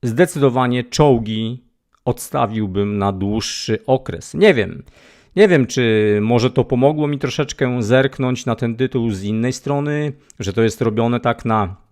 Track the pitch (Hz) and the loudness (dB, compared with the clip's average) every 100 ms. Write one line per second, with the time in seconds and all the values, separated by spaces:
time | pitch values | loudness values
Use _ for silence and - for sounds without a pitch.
0 | 123 113 - 151 139 123 127 123 123 - | -4 2 2 4 2 2 0 -2 -4 2
1 | 151 120 110 110 110 127 _ _ _ _ | 4 4 0 -4 -6 -8 _ _ _ _
2 | - 120 - 139 117 110 104 92 101 104 | -6 -6 -4 -2 -2 -2 -2 -2 -2 0
3 | 98 95 98 110 - - - 110 - 131 | -2 -2 -2 -2 -4 -8 -4 -4 0 -2
4 | - 85 - - 208 139 92 69 - _ | -2 -12 -10 2 4 4 0 -6 -18 _
5 | _ _ _ - 202 170 120 - 120 110 | _ _ _ 2 4 6 2 0 2 4
6 | 107 104 107 120 123 131 123 127 135 151 | 4 2 2 2 2 0 0 2 2 2
7 | 147 143 135 - 143 - 131 123 104 127 | -2 -2 -4 -4 -6 -2 -2 -2 2 2
8 | 135 - 131 123 - 113 120 113 131 127 | 2 -2 -4 -4 -4 -4 -4 -2 -2 0
9 | 117 98 101 110 120 127 - 143 147 147 | -2 -2 -2 -2 -2 -4 -4 -2 -2 -2
10 | 151 139 _ _ 98 98 113 - 113 107 | -4 -8 _ _ -6 0 0 2 -2 0
11 | 117 120 120 117 117 110 98 95 _ | 0 0 -2 -2 -2 0 -2 -6 _